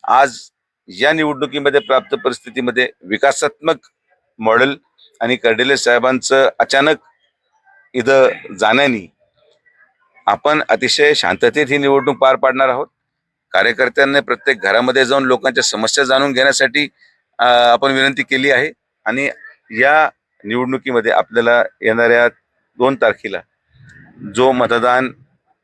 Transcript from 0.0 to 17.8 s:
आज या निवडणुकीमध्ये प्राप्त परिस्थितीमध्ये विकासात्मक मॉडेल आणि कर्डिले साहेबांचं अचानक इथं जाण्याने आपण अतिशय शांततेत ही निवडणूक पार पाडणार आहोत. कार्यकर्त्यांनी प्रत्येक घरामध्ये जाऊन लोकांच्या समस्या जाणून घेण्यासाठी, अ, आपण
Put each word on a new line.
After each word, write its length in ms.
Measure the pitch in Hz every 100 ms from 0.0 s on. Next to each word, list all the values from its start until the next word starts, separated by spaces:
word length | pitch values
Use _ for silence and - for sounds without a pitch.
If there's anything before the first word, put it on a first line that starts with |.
आज 340 | - 123 139 120 - _ _ _ -
या 260 | 92 135
निवडणुकीमध्ये 680 | 160 151 139 143 139 143 135
प्राप्त 360 | - 131 - 135
परिस्थितीमध्ये 720 | 135 120 123 117 123 120 127 _
विकासात्मक 720 | 90 104 139 135 147 - 156 160 _ _ _ _ _ _
मॉडेल 380 | 110 113 139 139 _ _ _ _
आणि 140 | 120 123
कर्डिले 420 | 117 110 127 139
साहेबांचं 720 | - 120 127 127 - 135 127 -
अचानक 360 | 113 139 147 156 _ _ _ _ _ _ _ _ _
इथं 360 | 127 120 135 131 - - 98
जाण्याने 520 | 107 123 143 117 85 _ _ _ _ _ _ _ _ _ _ _ -
आपण 360 | 107 147 151 -
अतिशय 440 | 107 123 - 147
शांततेत 540 | 143 87 92 120 143 135
ही 80 | 143
निवडणूक 400 | 139 139 139 135
पार 180 | 135 131
पाडणार 340 | 131 131 135
आहोत. 180 | 123 - _ _ _ _ _ _
कार्यकर्त्यांनी 680 | 92 104 117 127 131 139 139
प्रत्येक 400 | 139 123 - 120
घरामध्ये 460 | 95 107 123 131 127
जाऊन 180 | 139
लोकांच्या 400 | 131 123 131 123
समस्या 400 | 123 107 110 -
जाणून 300 | 135 135 143
घेण्यासाठी, 560 | 127 135 131 131 135 139 _ _ _ _ -
अ, 60 | 123
आपण 460 | 120 120 117